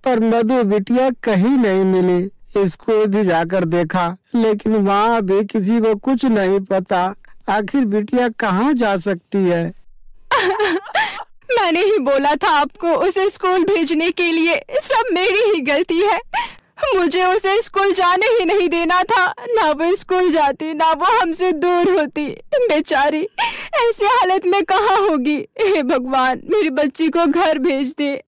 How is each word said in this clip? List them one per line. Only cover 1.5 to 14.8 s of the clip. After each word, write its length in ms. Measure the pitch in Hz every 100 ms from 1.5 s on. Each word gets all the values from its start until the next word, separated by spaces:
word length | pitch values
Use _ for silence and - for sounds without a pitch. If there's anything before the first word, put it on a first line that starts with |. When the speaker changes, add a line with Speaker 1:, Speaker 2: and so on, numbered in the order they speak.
| 269
Speaker 1:
नहीं 260 | 226 190 190
मिली। 440 | 185 180 180 190 - - 202
स्कूल 460 | 196 - - 214 214
भी 160 | 202
जाकर 420 | 196 165 170 190 175
देखा, 420 | 175 160 185 170 185 _ 240
लेकिन 400 | 226 214 220 220
वहाँ 440 | 196 202 220 233
भी 220 | 196 196 208
किसी 340 | 220 190 233
को 160 | 220 208
कुछ 280 | - 262 269
नहीं 320 | 214 190 196
पता। 520 | 190 190 185 185 185 202 - - -
आखिर 360 | 202 208 277 240
बिटिया 420 | 208 208 247 247 226
कहाँ 340 | 220 185 254
जा 220 | 269 220 196
सकती 380 | 196 180 _ 202
है? 240 | 185 170 170 - - - - - -
Speaker 2:
<laughs> 100 | 523 381 392 415 349 403 784 855 - - - -
मैंने 280 | 480 381 330
ही 160 | 403 427
बोला 360 | 262 277 285 294
था 140 | 381
आपको 420 | 302 285 - 339 311
उसे 320 | 403 381 381
स्कूल 340 | - 370 370 359
भेजने 440 | 392 330 320 339
के 200 | 330 339
लिए, 300 | 330 330 330 - 539